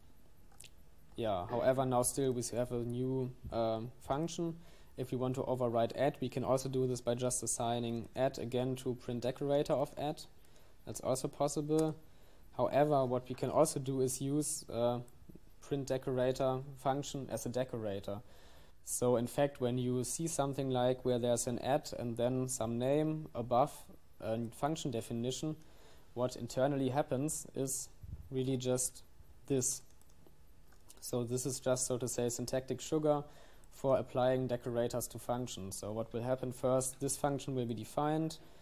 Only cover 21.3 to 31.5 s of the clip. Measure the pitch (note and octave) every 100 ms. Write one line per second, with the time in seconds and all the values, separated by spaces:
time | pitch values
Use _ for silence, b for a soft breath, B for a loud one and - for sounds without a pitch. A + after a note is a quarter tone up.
21.3 | A#2 B2+ A#2 B2 D3+ - - A#2+ A2+ A#2+
22.3 | C3 C3 - A2+ A#2 B2+ D3 D#3 D#3 D3+
23.3 | - A#2+ D3 D3 - - - - - G#2+
24.3 | A2+ A2+ - C#3+ D#3+ C#3+ A2+ - A#2 B2
25.3 | - D#3 D#3 B B B B B A#2 B2
26.3 | - B2 C3 C#3 C#3 B2+ C3+ D3+ B2+ D3+
27.3 | - - - C3+ - - - - - -
28.3 | C3 C3 B2+ B2 B2+ - - - - -
29.3 | - - C3+ - - - - - - -
30.3 | - - - - - - - - B2 A#2+
31.3 | B2+ C#3